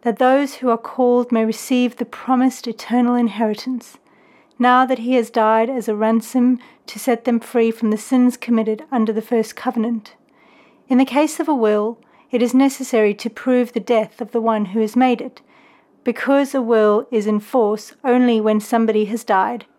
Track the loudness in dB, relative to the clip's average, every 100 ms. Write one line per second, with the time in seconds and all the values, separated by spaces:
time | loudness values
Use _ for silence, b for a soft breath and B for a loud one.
0 | -4 0 2 2 0 -4 -2 -2 -4 -2
1 | 2 2 2 0 0 -4 -2 0 0 -2
2 | -10 -10 -2 2 2 -2 -12 -12 -2 0
3 | 2 2 0 0 -4 -4 -6 -8 -10 -20
4 | b b b b b b 2 4 2 0
5 | 0 0 0 0 2 2 0 -2 -4 -2
6 | 0 0 0 0 2 0 B B -18 -8
7 | -2 -2 0 -2 -2 0 0 0 -2 -2
8 | 0 2 2 0 -2 -2 0 -4 -4 -2
9 | -2 -2 -2 -2 -2 -6 -6 -4 -4 -4
10 | -10 _ _ b b b b b b 2
11 | 2 2 0 -2 -2 0 2 0 -2 -8
12 | b b b -2 2 2 2 0 -2 2
13 | 2 0 -8 -6 0 0 0 -4 0 0
14 | 0 -8 -6 -2 0 -2 -2 -2 0 2
15 | 2 0 -4 -14 b b b b b b
16 | -6 -4 0 0 2 -2 0 2 4 2
17 | 0 -2 0 -2 -2 0 0 -2 -8 -8
18 | 0 2 4 2 2 0 0 0 2 0
19 | 0 -4 0 0 0 -4 -14